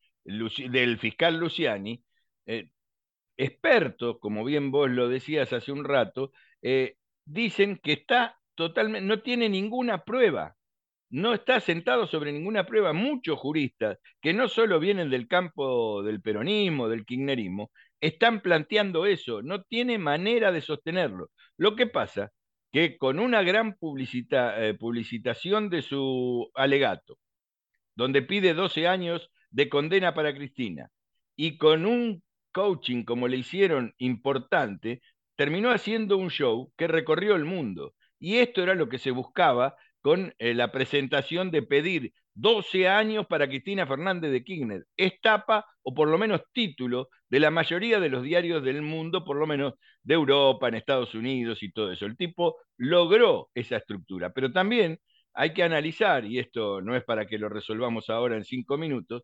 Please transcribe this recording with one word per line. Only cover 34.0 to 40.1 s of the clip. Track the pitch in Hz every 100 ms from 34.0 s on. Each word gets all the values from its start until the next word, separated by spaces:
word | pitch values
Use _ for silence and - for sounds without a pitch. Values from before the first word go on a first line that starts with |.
| 127 117 135 135 127 180 123 95 113 123 _ _ _ -
terminó | 143 170 240
haciendo | 226 - 226 214 196
un | 185
show | - 131 113 131 -
que | 160
recorrió | 160 156 156 208
el | 190 151
mundo. | 185 123 85 69 _ _ -
Y | 156 226
esto | 240 190
era | 180
lo | 185 139
que | 123
se | 135
buscaba | 127 123 - 170 123 131 - _ _
con, | 139